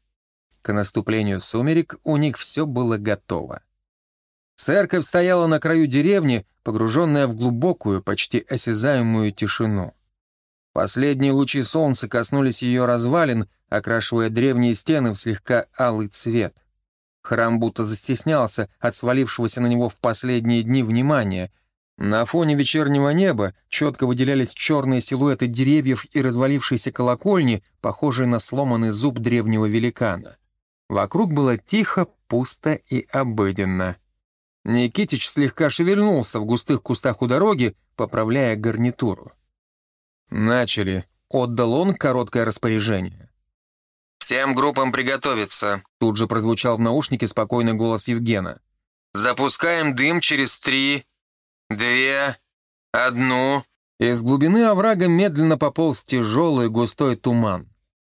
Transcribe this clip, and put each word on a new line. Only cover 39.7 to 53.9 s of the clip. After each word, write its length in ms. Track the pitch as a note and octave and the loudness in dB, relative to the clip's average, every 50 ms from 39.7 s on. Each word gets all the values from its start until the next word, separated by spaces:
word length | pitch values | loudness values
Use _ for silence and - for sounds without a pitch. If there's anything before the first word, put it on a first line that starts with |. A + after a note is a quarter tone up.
| _ _ _ _ _ _ _ _ _ _ _ - | _ _ _ _ _ _ _ _ _ _ _ -10
«Начали», — 720 | - G#2+ G#2+ A2+ A#2+ B2 A#2+ A2 - G#2+ G2+ F#2+ F#2+ F#2 - _ _ _ _ _ | -6 -2 0 0 2 0 0 0 -2 -2 -2 -2 -4 -4 -6 _ _ _ _ _
отдал 460 | - C3+ B2 A#2+ A#2 A#2+ A#2+ A#2 A#2+ | -2 -2 -2 0 0 0 0 0 0
он 200 | D3 F3+ G3 F#3 | 0 0 0 0
короткое 500 | - - C#3 B2 B2 A#2+ - - A#2+ A2+ | 0 0 0 0 0 -2 -2 -2 -2 -2
распоряжение. 840 | A2 G#2 - - A#2 A2 A2 G#2 A2+ G#2+ F#2 F#2 F#2 - - - - _ _ _ _ _ _ _ _ _ _ _ _ _ _ _ _ _ - | -2 -2 -2 -2 -2 -2 0 0 -2 -2 -2 -4 -6 -10 -16 -20 -20 _ _ _ _ _ _ _ _ _ _ _ _ _ _ _ _ _ -6
«Всем 360 | - - A#2+ B2+ C#3 C#3 C3 | -4 -2 0 0 0 0 2
группам 380 | B2+ C#3 D3 B2+ C#3 C3+ B2+ | 2 2 2 2 0 0 0
приготовиться», — 880 | A#2 C3 B2+ C3 C3+ C3 - C#3+ B2+ A2 G#2 - - - A2+ G#2 G2+ F#2+ - _ _ - | 0 -2 -2 -2 -2 -2 -2 -2 -2 -2 -2 -2 -2 -2 -2 -2 -4 -4 -6 _ _ -2
тут 180 | A#2 A2 G#2 | 0 0 0
же 100 | G#2+ A2+ | 0 -2
прозвучал 500 | G#2 A2 A2+ G#2+ A2+ A2+ - - B2 A#2 | 0 0 0 0 0 0 0 0 0 0
в 40 | A2 | 0
наушнике 460 | A#2 A2+ A#2+ D3+ - - C3+ A2 A#2+ | 0 0 0 0 -2 -2 -4 -4 -4
спокойный 460 | G#2 - - G#2+ - B2 A#2+ A#2 A2+ | -2 -2 -2 -2 -2 0 0 0 0
голос 360 | A2 G#2+ A2+ A#2 A2+ G#2+ - B2 | 0 0 0 0 -2 -2 -2 -2
Евгена. 520 | A#2 A#2 A#2+ A#2 A2+ G2 F#2 E2+ - - _ _ _ _ _ _ _ _ _ _ - | -2 -2 0 0 -2 -2 -2 -6 -10 -14 _ _ _ _ _ _ _ _ _ _ -4
«Запускаем 800 | G2+ G#2+ B2 B2 B2+ C#3 C3+ - - D#3+ E3+ E3+ E3 D#3+ D3 C3 | -2 0 0 0 0 0 0 0 0 0 0 0 0 0 0 0
дым 260 | B2 C#3 D#3 E3+ E3+ | 0 0 0 0 0
через 380 | - - D#3 C#3 C3+ A#2+ - - | 0 0 0 0 0 0 -2 -2
три, 480 | - C#3 C3 C3+ C3+ C#3 C#3+ C#3 - _ _ _ _ _ _ _ _ _ _ _ _ - | -2 -2 0 0 2 0 0 -2 -6 _ _ _ _ _ _ _ _ _ _ _ _ -8
две, 640 | G#2+ G2+ A#2 B2 B2 B2+ C3 C3+ C#3 C#3 C#3 C#3 - - _ _ _ _ _ _ _ _ _ _ | -6 -2 0 0 2 2 2 2 0 0 -2 -2 -4 -8 _ _ _ _ _ _ _ _ _ _
одну». 720 | - A2+ B2+ B2+ A#2+ A#2+ C3 C3 B2+ B2+ C3 C3+ C#3 C#3 - _ _ _ _ _ | -2 0 0 0 0 0 0 0 2 2 2 0 0 -2 -4 _ _ _ _ _